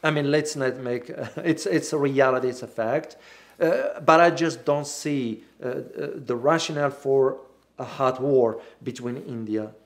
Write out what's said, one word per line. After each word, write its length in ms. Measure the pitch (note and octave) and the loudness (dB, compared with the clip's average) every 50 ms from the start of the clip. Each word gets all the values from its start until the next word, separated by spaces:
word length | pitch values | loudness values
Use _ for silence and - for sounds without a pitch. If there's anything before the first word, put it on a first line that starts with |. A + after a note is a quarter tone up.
| - | 2
I 60 | D#3 | 2
mean, 200 | D3+ D3 C#3+ C#3+ | 0 2 0 2
let's 240 | D3+ D3+ D3 D3+ - | 2 2 0 -2 -4
not 200 | D3 C3+ B2+ A#2+ | -2 -2 -4 -4
make, 340 | C3+ B2+ B2 A#2+ B2 A#2+ - | -4 -6 -6 -6 -6 -6 -10
uh, 160 | - - A#2+ A2 - | -10 -10 -10 -10 -10
<laughs> 0 | - - | -6 -2
it's, 200 | - - - - | -2 -2 0 0
it's 260 | G3 F3+ D3+ - - | -2 -2 -2 -2 -2
a 60 | - D3+ | -2 0
reality, 500 | C#3+ C#3+ C3+ C3+ C3+ C3 B2+ B2+ B2+ B2+ | 0 2 4 4 4 4 4 2 0 -2
it's 140 | B2 - | -4 -4
a 40 | B2+ - | -12 -10
fact. 480 | - - A2 A2+ B2+ D#3 D#3+ - - - - - - - - _ - _ | -6 -4 -2 -2 -2 -2 -4 -6 -18 -20 -20 -20 -20 -20 -20 _ -4 _
Uh, 380 | - E3 F3+ C3 C3 - - - | 0 2 2 0 -2 -4 -6 0
but 200 | D3 C3+ D#3+ D#3+ | 4 6 8 8
I 100 | E3+ E3+ | 8 6
just 340 | E3 E3 E3 E3 D#3 - - | 6 2 -2 -2 -2 -2 -2
don't 220 | - C#3+ D3 C#3+ | 0 0 0 -2
see, 560 | C#3 - - - D3+ C#3+ C#3 B2 A#2 A2 - - _ _ _ - | -6 -10 -8 -6 -4 -2 -2 -2 -4 -6 -8 -12 _ _ _ -8
uh, 40 | B2+ | -8
uh, 140 | B2+ B2+ B2 B2 - - C#3+ - - | -6 -6 -10 -10 -10 -10 -8 -8 -8
the 220 | - C3 A#2 B2 | -12 -6 -6 -6
rationale 540 | A#2 A#2+ C#3+ D#3+ D#3+ D#3+ - D#3 D3 C#3+ C#3+ | 0 2 2 2 2 2 -4 -4 -2 -2 -2
for 480 | C#3 - - C3+ C3+ C3+ C3 C3+ C3+ - - - _ _ _ _ _ - | -2 -4 -2 2 4 4 4 2 0 -4 -12 -20 _ _ _ _ _ -12
a 60 | B2+ | -12
hot 360 | A#2+ - - C3+ B2+ B2+ B2+ | -12 -4 0 0 0 0 0
war 400 | B2+ C#3+ C#3 C3 A#2+ A2+ G#2+ - - - - _ | 0 2 4 4 4 4 0 -4 -12 -18 -20 _
between 340 | - B2 A#2+ - A#2+ A#2+ B2 | -12 -10 -10 -8 -8 -8 -8
India 560 | C#3 - - B2+ A2+ A2+ G#2+ G#2+ G#2+ G#2+ G#2+ - - _ | -8 -10 -10 -10 -10 -6 -4 -4 -4 -4 -6 -12 -20 _